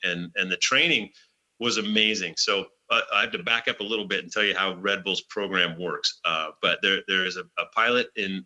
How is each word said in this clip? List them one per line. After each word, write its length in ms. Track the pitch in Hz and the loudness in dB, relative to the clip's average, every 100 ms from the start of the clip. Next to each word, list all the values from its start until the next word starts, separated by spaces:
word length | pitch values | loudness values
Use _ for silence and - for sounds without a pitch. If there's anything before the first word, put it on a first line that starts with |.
And, 280 | 92 87 87 101 | -4 -4 -4 -4
and 140 | 92 | -2
the 60 | 92 | 0
training 540 | - 135 170 131 104 - _ _ _ _ | 2 2 4 2 -2 -12 _ _ _ _
was 200 | 120 110 | -2 0
amazing. 560 | 104 107 107 104 87 85 | 2 4 4 2 -4 -2
So, 300 | - 98 95 _ _ | 2 2 -2 _ _
uh, 120 | 113 - | 0 2
I 80 | 101 | 0
have 100 | 117 | 0
to 120 | 98 | -2
back 260 | 90 113 127 | -2 0 0
up 100 | 117 | -4
a 60 | |
little 200 | 101 110 | -4 -4
bit 200 | 101 95 | -2 -4
and 80 | 85 | -2
tell 100 | 107 | 0
you 140 | 104 92 | 0 2
how 180 | 98 | 0
Red 300 | 90 98 98 | 0 -2 0
Bull's 160 | 95 92 | 0 -4
program 580 | - 107 98 95 87 82 | -4 -6 -2 0 0 0
works. 420 | 90 73 - - | -4 -2 -4 -2
Uh, 240 | 85 80 78 - | -2 -2 -4 -2
but 200 | 92 85 | 0 2
there, 200 | 98 95 98 | 2 0 0
there 180 | 95 | 0
is 120 | 92 90 | 0 -4
a, 80 | 87 - | -8 -6
a 100 | 85 | -2
pilot 360 | - 113 123 120 - | 0 2 2 0 -4
in, 280 | 98 95 | -4 -4